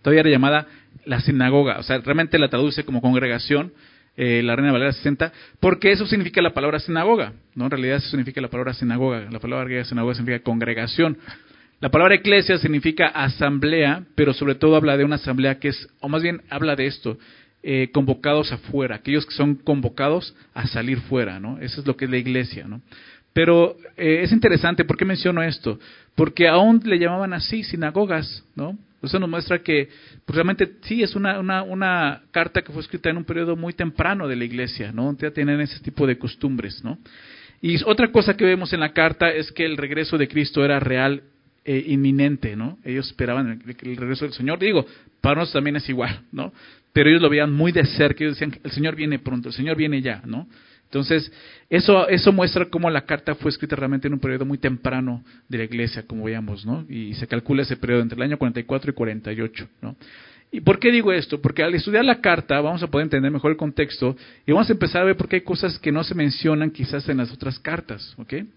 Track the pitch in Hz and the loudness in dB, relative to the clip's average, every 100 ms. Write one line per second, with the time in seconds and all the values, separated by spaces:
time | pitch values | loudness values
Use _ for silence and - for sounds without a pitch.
0 | - 156 156 139 135 151 151 - _ - | 6 6 6 6 4 2 -2 -20 _ -20
1 | - 123 - 143 127 139 139 107 - 131 | -4 -2 2 2 4 4 4 0 -2 -4
2 | 123 143 165 165 139 120 143 139 - 127 | 0 0 2 2 2 2 0 -2 -4 0
3 | 127 127 127 120 - 143 175 - - _ | 2 2 2 -2 0 0 0 -12 -20 _
4 | _ - 123 117 120 120 143 127 139 135 | _ -4 0 2 2 2 2 2 0 -2
5 | 143 139 165 - - _ 185 190 180 196 | -2 -2 -4 -6 -20 _ 2 4 4 2
6 | 208 214 175 185 170 160 143 151 - 165 | 2 0 0 2 2 2 -2 -2 -4 -2
7 | 180 233 110 110 _ - 127 139 127 139 | 2 2 0 -8 _ -6 -4 -2 0 -2
8 | - 139 123 131 123 123 127 120 123 120 | -2 -4 -4 -6 -8 -6 -6 -4 -2 0
9 | 131 117 104 113 120 127 127 127 120 123 | 0 -2 -8 -10 -6 -6 -4 -6 -4 -2
10 | 117 120 117 123 123 117 117 113 117 - | -2 -2 -4 -4 -2 -2 -2 -4 -4 0
11 | 165 - - - _ _ _ _ 135 151 | 0 0 -12 -20 _ _ _ _ 0 6
12 | 180 196 202 202 190 180 160 147 160 156 | 6 6 4 4 4 0 2 0 0 0
13 | 165 156 135 - 143 139 147 160 147 160 | 0 2 -2 0 0 0 0 2 2 0
14 | 180 - 143 131 143 135 156 156 151 139 | -4 0 2 2 -2 4 6 6 4 2
15 | 143 147 - 127 135 135 143 135 - _ | 2 0 -2 0 0 0 -4 -6 -12 _
16 | 139 156 170 175 - 143 156 139 139 - | -4 -2 -2 -4 -8 -4 -2 0 -2 -4
17 | 117 113 - - _ _ - 135 127 147 | -8 -10 -14 -20 _ _ -4 -2 0 0
18 | 135 131 147 147 151 120 - 143 127 107 | 0 0 0 0 0 -6 -6 -4 -4 -6
19 | - 147 147 - 147 139 - 143 120 - | -2 -2 -2 -2 0 0 0 0 -2 -2
20 | 139 170 - _ _ - 113 117 117 131 | -2 -2 -4 _ _ -8 -6 -4 -4 -4
21 | - 131 107 92 101 139 135 - 143 131 | -2 -2 -2 -6 -12 -10 -10 -8 -6 -4
22 | 131 127 123 127 123 101 98 107 _ - | -2 -2 -2 -2 -4 -8 -14 -16 _ -20
23 | - - _ - 165 170 170 - - - | -20 -20 _ 0 6 6 6 0 -18 -4
24 | 165 160 175 226 226 170 170 175 160 - | 2 2 4 4 6 4 2 0 0 0
25 | 190 190 180 175 165 147 - 104 - - | -2 0 0 0 -2 -4 -6 -8 -12 -20
26 | _ - 156 156 170 165 214 226 220 180 | _ 0 0 4 6 6 6 6 4 2
27 | 170 180 196 180 - 220 208 170 156 151 | 2 0 -4 -6 -6 -6 -6 -6 -4 -2
28 | 202 165 139 - _ - 143 202 _ _ | 0 -2 -6 -12 _ -10 -10 -10 _ _
29 | 165 185 185 170 170 175 170 151 139 - | -6 -4 -2 -4 -2 -4 0 0 0 -10
30 | - - - 151 170 190 185 - - 226 | -20 -20 -6 0 0 0 -2 -2 -6 -2
31 | 220 202 196 196 190 190 190 185 190 180 | -2 -2 -2 -2 -2 -4 -4 -4 -2 0
32 | 151 143 _ 175 165 185 180 151 151 175 | 0 -4 _ -4 -2 -2 -4 -12 -10 -6
33 | 170 165 160 170 170 165 170 170 170 - | -4 -4 -6 -4 -4 -4 -6 -6 -6 -2
34 | 165 196 156 123 120 120 123 - 107 110 | -2 -2 -4 -4 -4 -6 -6 -8 -10 -4
35 | 131 139 151 147 143 147 147 - - - | -4 -4 -6 -2 0 0 -2 -6 -14 -2
36 | 139 123 143 - 143 127 101 - 117 - | 0 0 -4 -4 -4 -4 -6 -10 -10 -12
37 | - - - - - _ 170 170 - - | -14 -20 -20 -20 -20 _ -2 0 2 2
38 | 233 240 202 196 185 185 180 175 156 160 | 4 4 4 2 4 2 0 -2 -2 2
39 | 160 160 170 156 151 - 165 147 139 147 | 0 2 0 0 -6 -4 -4 -2 -4 -4
40 | 156 160 139 151 143 - 143 143 131 127 | -2 0 0 0 0 2 2 2 0 0
41 | 135 139 _ _ _ _ - 135 - 139 | 0 0 _ _ _ _ -4 -2 0 2
42 | 139 139 143 139 117 107 117 180 - 131 | 4 4 2 0 -6 -6 -8 -10 -8 -6
43 | 131 - 123 123 127 113 120 120 123 123 | -6 -6 -2 -2 -4 -6 -12 -14 -12 -8
44 | 127 131 147 120 131 175 190 185 123 - | -6 -4 -6 -6 -4 -2 0 0 -2 -12
45 | _ _ 135 143 170 151 147 147 135 127 | _ _ 0 0 0 -2 -2 -4 -4 -4
46 | 120 104 - 131 - - - - _ - | -4 -6 -10 -12 -12 -14 -20 -20 _ 4
47 | 147 165 165 147 147 147 165 170 143 - | 6 8 6 4 2 2 2 4 2 4
48 | 143 143 156 143 151 139 143 135 156 156 | 2 2 -4 -4 -6 -8 -10 -4 -4 -2
49 | 151 143 139 127 120 117 143 160 156 139 | -4 -4 -4 -6 -6 -6 -4 -2 0 0
50 | 127 104 120 113 175 - _ _ _ 139 | -4 -6 -8 -10 -10 -20 _ _ _ -6
51 | 135 160 151 - - - _ 175 180 196 | 0 0 0 -16 -20 -20 _ 2 6 6
52 | 175 180 202 196 180 185 175 170 170 151 | 6 4 4 4 2 0 -2 0 0 -2
53 | - 147 - 147 156 135 147 143 135 135 | -2 -4 -4 -2 -2 -4 -6 -4 -2 -2
54 | 139 139 131 127 135 139 139 127 135 127 | -2 -2 -2 -2 -4 -2 -2 -2 -2 -2
55 | 127 120 - - _ 123 113 117 117 113 | -4 -6 -10 -20 _ -6 -6 -4 -4 -6
56 | 107 113 110 113 107 98 104 139 156 113 | -10 -8 -6 -6 -8 -8 -6 -6 -8 -10
57 | 107 107 123 120 - 139 135 123 117 120 | -10 -10 -6 -6 0 0 0 -4 0 0
58 | 117 117 131 147 127 120 117 139 139 135 | 0 -2 -4 -2 -2 -4 -4 -4 -4 -4
59 | 113 110 107 110 113 - - _ 113 135 | -4 -4 -8 -6 -6 -8 -18 _ -16 -16
60 | - - - - _ 233 160 190 240 240 | -20 -20 -20 -20 _ 0 2 4 4 4
61 | 214 185 147 147 - - 156 175 180 208 | 4 2 0 -2 -2 0 0 0 0 2
62 | 262 240 202 170 - 143 147 175 165 143 | 4 2 2 2 2 0 0 -2 -2 0
63 | 156 139 135 147 151 156 156 139 147 - | 0 0 0 0 0 0 -2 -2 -4 0
64 | 127 131 - - - 156 226 208 170 180 | -2 -2 -12 -12 2 4 4 2 0 2
65 | 190 190 185 185 - 180 185 151 156 147 | 2 2 0 -2 -2 -4 -2 -2 -2 -2
66 | 165 175 147 135 160 151 156 156 127 143 | -2 0 0 0 0 2 0 -4 -6 -6
67 | 139 135 120 127 135 131 - 170 - 104 | -4 -2 -4 -6 -10 -8 -8 -8 -10 -16
68 | - - 113 143 220 | -16 -18 -12 -10 -12